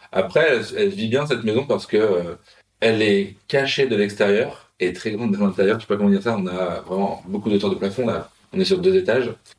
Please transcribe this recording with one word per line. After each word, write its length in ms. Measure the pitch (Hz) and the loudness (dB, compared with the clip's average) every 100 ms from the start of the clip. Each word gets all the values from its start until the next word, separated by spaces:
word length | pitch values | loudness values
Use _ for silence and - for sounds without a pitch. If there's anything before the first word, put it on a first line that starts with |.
| - | -8
Après, 340 | 95 - 151 160 | -4 0 2 4
elle, 140 | 117 104 - | 2 -2 0
elle 120 | 101 | 0
vit 180 | 95 113 | 0 -2
bien 160 | 131 147 | 0 0
cette 160 | 120 | -2
maison 200 | 110 113 | 0 0
parce 220 | 147 101 - | 0 -2 0
que, 100 | 107 | 2
euh, 380 | 107 90 85 85 _ _ _ - | 2 0 -2 -10 _ _ _ -2
elle 200 | 113 110 | 0 2
est 340 | 107 101 101 - - | 2 2 0 -8 -2
cachée 380 | 139 135 143 131 | 0 0 0 2
de 100 | 107 | 2
l'extérieur 720 | 101 - 101 104 139 - - - | 0 2 2 2 0 -6 -14 -4
et 120 | 90 | -4
très 200 | - 113 | -4 -6
grande 200 | 104 117 | -4 -2
de 60 | 98 | 0
l'intérieur, 400 | 101 92 98 113 | 0 2 2 0
je 40 | |
sais 40 | - | -2
pas 80 | 104 | 0
comment 140 | 101 | 2
dire 120 | 98 | 2
ça, 140 | 117 110 | 0 -2
on 80 | 92 | -4
a 320 | 90 90 82 | -4 -4 -6
vraiment 420 | - 95 98 - 87 | -6 -4 -4 -6 -8
beaucoup 220 | 101 107 | -6 0
de 60 | 101 | 0
hauteur 140 | 101 | 0
de 60 | 92 | -2
plafond, 300 | 98 110 117 | -4 -2 -2
là. 240 | 80 - _ _ | -4 -8 _ _
On 80 | 190 | -2
est 40 | 185 | 0
sur 120 | 185 | 2
deux 160 | 185 190 | 2 2
étages, 360 | 180 120 120 - _ | 2 0 0 -6 _